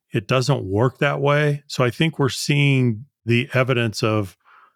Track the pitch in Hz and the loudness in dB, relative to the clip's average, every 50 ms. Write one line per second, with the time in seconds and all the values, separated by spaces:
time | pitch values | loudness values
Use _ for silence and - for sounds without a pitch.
0 | _ _ - 127 98 - 127 131 123 110 - 117 107 95 98 104 123 131 - - | _ _ -8 -6 -2 0 0 0 0 0 -2 -2 -2 -2 0 0 0 0 0 -2
1 | 156 143 143 143 139 143 143 147 151 147 147 143 - - - - 127 123 123 - | -2 -2 -2 0 0 0 2 2 2 0 -2 -4 -6 -8 -4 -2 -2 0 0 0
2 | 165 165 - - 139 120 - - - - 151 143 143 143 135 131 127 120 110 107 | -2 -2 0 0 -2 -2 -2 -4 -2 -2 0 2 2 2 4 2 2 0 0 -4
3 | 135 - _ _ - 113 117 120 131 143 - 131 131 120 131 120 117 113 104 - | -8 -18 _ _ -2 0 0 0 0 0 0 0 0 0 0 0 0 -2 -2 -2
4 | - 110 107 107 101 95 - _ _ _ - - - _ _ | 0 0 0 0 -2 -4 -8 _ _ _ -20 -20 -20 _ _